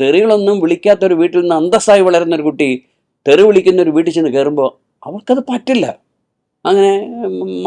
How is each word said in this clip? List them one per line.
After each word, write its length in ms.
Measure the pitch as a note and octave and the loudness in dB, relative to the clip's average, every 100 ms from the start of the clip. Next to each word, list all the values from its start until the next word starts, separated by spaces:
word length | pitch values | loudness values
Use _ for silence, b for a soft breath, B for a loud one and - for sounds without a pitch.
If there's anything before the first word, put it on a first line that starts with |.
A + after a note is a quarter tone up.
തെറികളൊന്നും 580 | C3+ F3 A3 G#3 G3+ G3+ | 0 2 2 2 0 0
വിളിക്കാത്തൊരു 540 | E3 E3+ G#3 G3 F#3+ | -2 -2 0 0 2
വീട്ടിൽ 280 | E3+ E3+ F3+ | 0 0 0
നിന്ന് 140 | F3 D#3+ | -2 -2
അന്തസ്സായി 460 | E3+ G3+ G#3+ G3+ | 0 -2 2 4
വളരുന്നൊരു 400 | F#3 F3 E3+ E3 | 4 2 0 -2
കുട്ടി 420 | D3+ C#3 C#3+ B2+ _ _ _ _ C#3+ | -4 -2 -4 -4 _ _ _ _ 2
തെറി 140 | D3+ | 4
വിളിക്കുന്നൊരു 480 | G#3+ G3 F#3 F#3 E3 | 6 4 2 2 2
വീട്ടിൽ 240 | D#3 E3 | 0 -2
ചെന്ന് 160 | E3 D#3 | -2 -2
കയറുമ്പോൾ 400 | A#2+ C#3+ D3 C3 - _ _ | 0 -2 -2 -4 -4 _ _
അവൾക്കത് 380 | C#3+ F#3+ - C4 C4 | -18 -16 -4 -4 -4
പറ്റില്ല. 500 | B3 - B3+ C3+ - _ _ _ _ _ _ - | -10 -4 -4 -4 -10 _ _ _ _ _ _ -2
അങ്ങനെ 260 | G3 G3 G3 G#3+ A#3+ G#3 F#3 F#3+ F3+ | 0 2 0 -6 -10 -10 -8 -10 -4